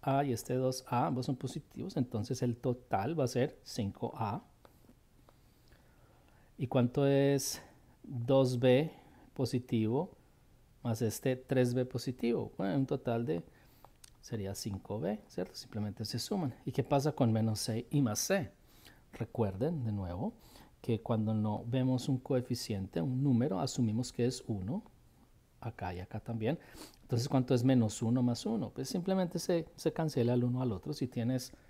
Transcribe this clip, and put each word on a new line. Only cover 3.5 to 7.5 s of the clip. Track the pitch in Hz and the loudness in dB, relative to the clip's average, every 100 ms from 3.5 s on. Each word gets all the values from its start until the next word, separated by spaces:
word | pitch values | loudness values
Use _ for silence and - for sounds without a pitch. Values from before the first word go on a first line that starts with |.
| - | -4
cinco | - - 101 - 117 - | -12 -6 -4 -4 -6 -4
A. | 110 127 - _ - - - - _ _ - - - _ - - _ _ - - - - - - | -4 -6 -10 _ -20 -20 -20 -20 _ _ -20 -20 -20 _ -20 -20 _ _ -20 -20 -20 -20 -20 -8
¿Y | 131 | 0
cuánto | 135 120 131 139 | 2 2 4 4
es | 139 139 139 139 | 6 6 4 0